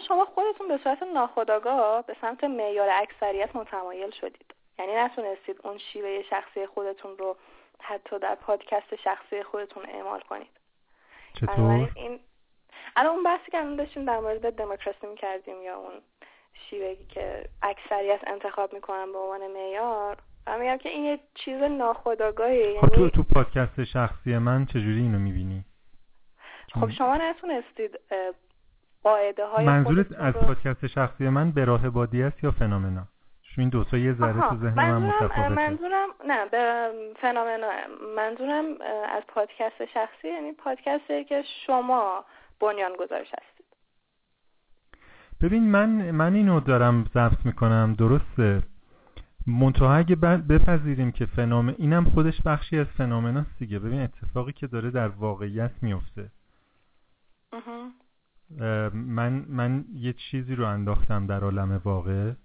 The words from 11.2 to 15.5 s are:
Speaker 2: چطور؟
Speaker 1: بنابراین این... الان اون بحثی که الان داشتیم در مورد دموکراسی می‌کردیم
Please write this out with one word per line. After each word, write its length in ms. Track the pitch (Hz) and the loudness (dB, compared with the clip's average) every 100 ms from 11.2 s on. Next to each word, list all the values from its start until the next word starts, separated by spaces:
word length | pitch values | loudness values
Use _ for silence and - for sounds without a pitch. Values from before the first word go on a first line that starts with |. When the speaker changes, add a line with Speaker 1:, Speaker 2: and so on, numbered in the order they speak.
| - | -20
Speaker 2:
چطور؟ 220 | - 104 202 | -6 -2 2
Speaker 1:
بنابراین 340 | 113 120 131 - | 2 2 0 -6
این... 240 | 120 - _ _ _ _ _ - - - | -12 -14 _ _ _ _ _ -20 -6 0
الان 180 | 294 | 0
اون 100 | 330 | 2
بحثی 280 | 349 359 - | 0 -2 -4
که 60 | 339 | -6
الان 180 | 294 285 | -6 -6
داشتیم 300 | 294 285 269 | -8 -6 -4
در 140 | 226 | -4
مورد 360 | 220 220 233 220 | -4 -4 -6 -6
دموکراسی 520 | 214 196 202 196 208 | -8 -8 -10 -10 -14
می‌کردیم 540 | 208 196 190 196 | -12 -10 -10 -12